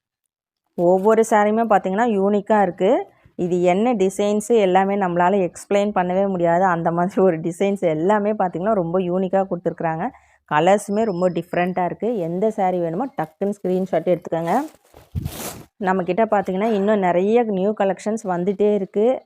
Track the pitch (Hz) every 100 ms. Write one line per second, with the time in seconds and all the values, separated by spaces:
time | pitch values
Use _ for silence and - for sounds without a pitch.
0 | _ _ _ _ _ _ _ - 175 190
1 | 208 220 220 214 208 220 226 190 190 196
2 | 247 202 196 208 196 214 190 - 185 311
3 | 392 _ _ - 175 180 175 185 240 226
4 | 190 202 208 208 - 233 190 185 196 202
5 | 185 175 180 202 170 - - 202 208 202
6 | 180 185 202 185 170 170 190 170 165 170
7 | 185 220 190 160 165 170 202 196 175 156
8 | 180 214 202 214 180 165 196 214 165 185
9 | 180 180 190 190 190 175 170 170 165 160
10 | 180 - _ _ - 151 175 202 - 202
11 | 226 175 180 170 165 175 180 185 175 165
12 | 214 233 165 175 220 208 185 180 165 170
13 | 262 - 156 - 202 208 180 185 185 170
14 | 180 170 - 165 170 226 302 _ _ -
15 | _ - - - - - - - 190 190
16 | 180 185 220 208 190 185 226 208 202 208
17 | 180 175 196 233 220 190 196 214 196 180
18 | 208 226 190 175 180 190 208 208 185 202
19 | 233 262